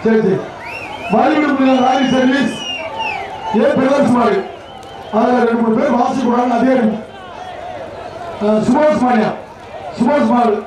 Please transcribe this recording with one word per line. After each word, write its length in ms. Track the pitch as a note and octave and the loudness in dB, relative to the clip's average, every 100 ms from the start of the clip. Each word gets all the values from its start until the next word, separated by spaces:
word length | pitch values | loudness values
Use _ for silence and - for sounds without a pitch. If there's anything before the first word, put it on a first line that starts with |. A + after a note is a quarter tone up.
சரி, 180 | A3 A3 | 4 4
சரி. 180 | G3 D3+ - - - - - - - | 4 0 -4 -12 -14 -12 -12 -12 -2
வாலிபுரம் 460 | G#3 - D4+ D4 C4 | 2 2 2 0 2
புலிகள் 260 | C4 C4 | 2 4
லாரி 260 | B3 C4+ B3+ | 4 2 2
சர்வீஸ் 440 | B3 B3+ C4+ A#3 - - - - - - - - - - G#3+ | 2 2 2 0 -4 -8 -8 -8 -6 -6 -6 -8 -8 -4 2
ஏ 180 | C#4 | 2
பிரதர்ஸ் 360 | D4 C4 C#4 A3 | 2 2 2 4
மாடு. 360 | A#3+ A3 G3 - - - - - - - | 4 4 0 -4 -12 -16 -18 -18 -16 -4
அதுல 240 | G#3 B3 B3 | 0 2 4
ரெண்டு 240 | A3+ A3+ | 2 2
மூணு 140 | A3+ A#3 | 2 2
பேர் 160 | C#4 | 2
வாசி 320 | A#3+ B3 C4 | 2 0 0
கூடாது. 280 | A3+ A3+ B3 | 0 0 2
அதே 220 | A#3 B3+ | 2 2
ரெண்டு. 300 | B3+ A3 - - - - - - - - - - - - - - - | 4 2 -2 -10 -14 -16 -14 -14 -12 -12 -12 -12 -12 -14 -12 -12 -4
ஆ, 40 | G#3 | 0
சுபாஷ் 560 | G#3+ - D4 D4+ D4+ | 2 4 4 4 4
மாடியா, 300 | B3 A#3+ G#3 - - - - - - - | 2 2 0 -4 -12 -18 -18 -14 -12 -2
சுபாஷ் 320 | - - A3 | 2 2 2
மாடு 340 | A#3+ G#3+ G#3+ | 4 2 0